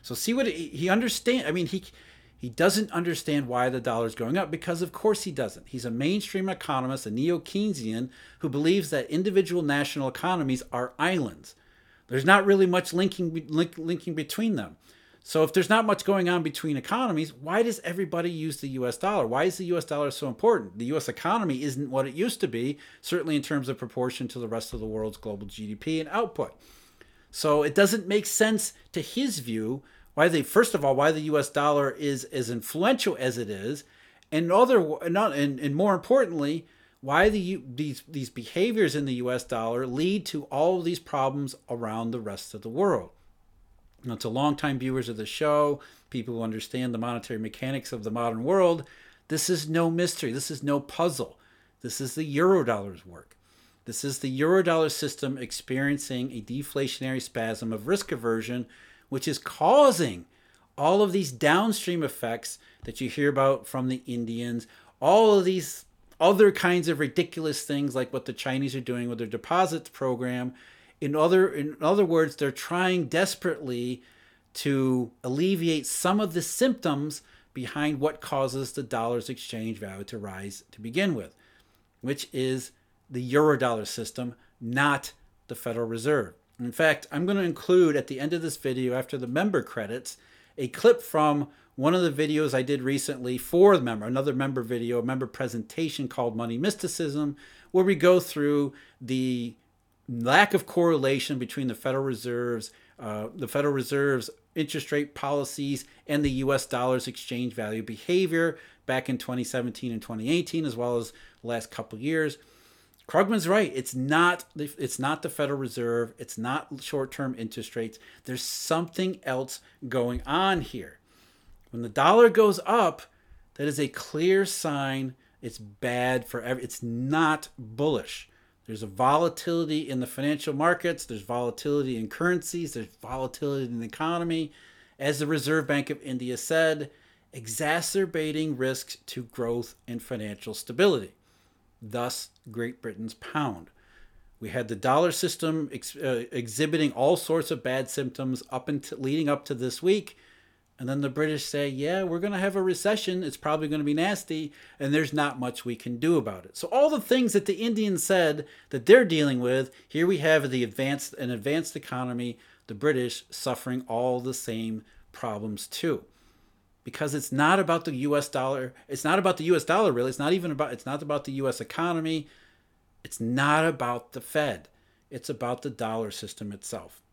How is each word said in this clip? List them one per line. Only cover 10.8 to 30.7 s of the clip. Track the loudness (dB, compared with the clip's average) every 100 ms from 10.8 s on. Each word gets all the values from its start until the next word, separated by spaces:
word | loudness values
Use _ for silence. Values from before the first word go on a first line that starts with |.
| -4 0
islands. | 0 2 -2 -6 -20 -20 _ _ _ _ _
There's | -2
not | 6 6 8
really | 6 6
much | 4 0
linking | 0 0 0 -4
be-, | -4 -2
link-, | 0 0 -2
linking | -6 -4 -4
between | -6 -6 -2 0 0
them. | -4 -12 _ -20 _ _
So | -4 2
if | 4
there's | 4 4
not | 4 4
much | 0 2
going | 2 4
on | 2
between | 0 -4 -4 -4
economies, | -2 -2 0 0 -2
why | -8 -2 2
does | 2 0
everybody | -6 -4 -2 -2 -2
use | -4 -6 -6
the | -8
U | -2 -2
S | 0
dollar? | 0 0 0
Why | 2 0
is | 0
the | -2
U | -2
S | -2
dollar | -2 -2
so | -4 -8
important? | 0 2 2 0 -8
The | -4
U | -4
S | -4
economy | -6 -2 0 0 -2
isn't | -2 -4 -4
what | -2 -2
it |
used | 0 -2 0
to | -4
be, | -2 -4 -6 -12 -16
certainly | -4 -4 0 -2
in |
terms | 0 -4 -2
of | -6
proportion | -6 -4 -4 -2 -8
to | -6
the | -6
rest | -6 -6
of | -8
the | -6
world's | -4 -4 -6
global | -10 -10 -10
G | -12 -10
D |
P | -8 -4 -4
and | -2
output. | -2 -2 -2 -6 -8 -20 -20 _ _ -20 _ _
So | -4 2 4
it | 4
doesn't | 6 4 4 2
make | 0 0
sense | 2 4 4 -2 -8 _
to | -6
his | -4 -2 -2 -2
view | -4 -4 -2 -4 -8 -20 -12
why | 2 4
they, | 4
first | 4 4 6